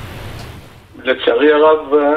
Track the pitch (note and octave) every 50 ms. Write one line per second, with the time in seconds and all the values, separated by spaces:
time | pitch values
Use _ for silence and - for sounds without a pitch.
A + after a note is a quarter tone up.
0 | - - - - - - - - - - - - - - - - - - - -
1 | - C3 B2+ - - A#2+ A#2 A#2+ C#3+ D3+ D3+ D3 D#3 D#3 D#3 D3+ C#3+ C#3 C#3+ D3+
2 | C#3+ C#3+ D3+